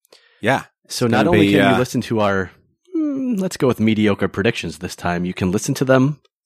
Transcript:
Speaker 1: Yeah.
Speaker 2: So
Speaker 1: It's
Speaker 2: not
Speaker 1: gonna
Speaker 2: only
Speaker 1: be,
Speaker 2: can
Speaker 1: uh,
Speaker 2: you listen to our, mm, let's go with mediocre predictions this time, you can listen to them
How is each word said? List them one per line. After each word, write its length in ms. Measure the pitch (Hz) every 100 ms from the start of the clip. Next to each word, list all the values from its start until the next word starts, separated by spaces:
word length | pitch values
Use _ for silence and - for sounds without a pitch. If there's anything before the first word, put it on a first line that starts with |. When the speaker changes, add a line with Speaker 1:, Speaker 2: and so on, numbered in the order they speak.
| _ _ _ _
Speaker 1:
Yeah. 240 | 104 127 - _ -
Speaker 2:
So 180 | - 120
Speaker 1:
It's 60 |
Speaker 2:
not 140 | 120 -
Speaker 1:
gonna 120 | 107
Speaker 2:
only 100 | 101
Speaker 1:
be, 60 |
Speaker 2:
can 120 | 101 98
Speaker 1:
uh, 60 |
Speaker 2:
you 40 | 95
listen 240 | 127 127
to 180 | - 110
our, 320 | 101 98 90 - _ _ _ 349
mm, 440 | 302 269 254 202
let's 180 | 185 -
go 100 | 131
with 120 | 107
mediocre 480 | 110 110 104 98 95
predictions 500 | - 98 - 85 -
this 160 | 90 -
time, 300 | 87 87 90
you 80 |
can 180 | - 92
listen 220 | 104 - 135
to 100 | 131
them 360 | 131 135 151 _ _